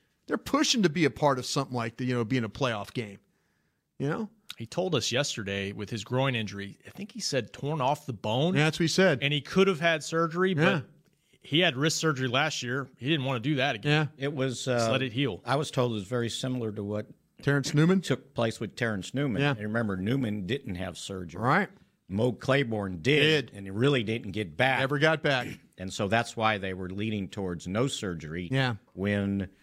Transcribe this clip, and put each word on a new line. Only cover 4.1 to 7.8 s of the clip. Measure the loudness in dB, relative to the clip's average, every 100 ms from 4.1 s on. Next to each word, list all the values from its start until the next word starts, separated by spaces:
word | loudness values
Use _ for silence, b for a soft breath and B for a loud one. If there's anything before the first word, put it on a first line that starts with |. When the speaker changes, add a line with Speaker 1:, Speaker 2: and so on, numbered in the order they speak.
| -2 -6 _ -20 -14
Speaker 2:
He | -10
told | -4 0
us | 0 0
yesterday | 0 -2 -4 -4 -4 -4
with | -6 -8
his | -8
groin | -2 0 0 0
injury, | -4 -6 -10 -14 -18
I |
think | -16 -14
he | -8
said | -4 -2 -4
torn | -6 -6 -2